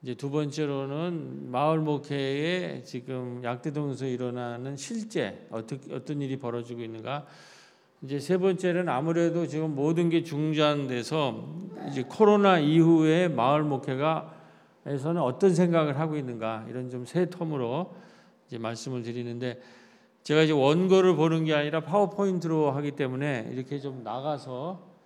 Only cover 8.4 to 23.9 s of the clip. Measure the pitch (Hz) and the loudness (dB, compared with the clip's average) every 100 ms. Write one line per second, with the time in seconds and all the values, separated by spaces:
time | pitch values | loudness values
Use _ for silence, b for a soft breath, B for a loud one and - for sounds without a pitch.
8.4 | 190 185 185 175 175 127 156 165 170 160 | 2 2 0 0 0 0 0 2 2 0
9.4 | 160 147 160 143 143 165 170 165 165 147 | -2 -2 -4 0 0 2 2 2 0 -2
10.4 | 156 156 151 147 139 123 113 156 143 113 | 0 2 2 2 -2 -4 -2 0 0 -2
11.4 | 120 156 185 - - 139 123 - 214 208 | -10 -12 -12 -12 -8 -6 -6 4 6 8
12.4 | 202 180 147 160 165 165 156 165 180 143 | 8 6 6 6 8 8 6 4 4 2
13.4 | 120 147 151 135 - 131 151 160 151 B | 2 4 2 -2 -2 0 0 0 -4 B
14.4 | B B B B - 143 143 170 135 127 | B B B B -8 -4 -2 0 0 4
15.4 | 196 170 180 170 156 139 160 151 131 117 | 4 6 4 4 2 0 -2 -2 -6 -4
16.4 | 110 110 113 120 127 123 123 165 175 175 | -4 -6 -8 -8 -8 -8 -6 -2 -2 -2
17.4 | 170 151 117 135 180 B B B B B | -6 -4 -2 -4 -6 B B B B B
18.4 | _ 120 113 113 - 127 117 120 120 120 | _ -8 -8 -8 -8 -8 -6 -8 -8 -6
19.4 | 123 120 B B B B B _ - 151 | -6 -8 B B B B B _ 0 4
20.4 | 160 151 131 160 185 190 185 160 160 160 | 6 6 6 4 6 6 8 6 4 2
21.4 | 160 151 147 160 156 190 196 - 202 185 | 2 2 0 -2 0 2 2 2 0 0
22.4 | 165 160 151 135 147 139 135 127 147 131 | 0 2 2 2 -4 -2 -4 -2 -2 -2
23.4 | 110 123 131 143 139 | -4 -8 -6 -8 -8